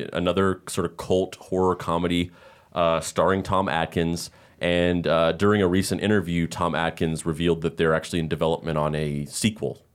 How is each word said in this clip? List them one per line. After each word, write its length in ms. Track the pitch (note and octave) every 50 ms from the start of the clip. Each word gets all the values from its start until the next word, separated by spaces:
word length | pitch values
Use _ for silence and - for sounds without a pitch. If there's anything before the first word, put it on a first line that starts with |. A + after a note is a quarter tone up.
| C#2+ -
another 500 | - E2+ F2 F2+ F2 F#2+ G2 F#2+ F2+ - -
sort 180 | - - - F2
of 100 | E2+ -
cult 400 | - - - F#2+ F#2 F#2 - -
horror 380 | - - - F#2+ F#2 F#2 F#2 F2+
comedy, 540 | F2 - - E2+ E2+ F2 F2 F2 F2 F2 F2 - - - - - - _ _ -
uh, 260 | - E2+ E2 E2 D#2+
starring 420 | - - - - E2 F2 F#2+ F#2+
Tom 260 | F#2 - G2 F#2 G2 F#2+
Atkins. 600 | D2+ E2 E2 E2 - F2+ E2+ E2 E2+ F2 - - - - - - _ _
And, 460 | - F2 F2 F2 F2 F2 F2 F2 D#2+
uh, 260 | D2 D#2+ E2 E2 E2
during 280 | E2 E2 G2+ G2+ G#2 G#2
a 60 | G2 F2
recent 320 | F2 G2 F#2+ - G2 -
interview, 440 | - G#2 G#2+ G2+ E2+ E2+ E2+ E2+ E2
Tom 280 | D#2+ - - F2 E2+ D2+
Atkins 500 | D#2 E2 E2 D#2+ - F2 E2 D#2+ D2+ -
revealed 340 | E2+ D#2+ D#2 E2+ E2+ E2 E2
that 160 | D#2+ D#2+ -
they're 180 | - E2 D#2+ D#2+
actually 260 | D#2+ - - - E2+
in 80 | D#2+ D#2
development 500 | E2 D2+ E2 D#2+ E2 D#2+ - D#2+ D#2+ D#2
on 160 | D2+ D2+ D2+
a 300 | D2+ D#2 D2+ D2 C#2+ D2
sequel 560 | C#2+ - - - - G#3+ - - C2 A#1+ - - _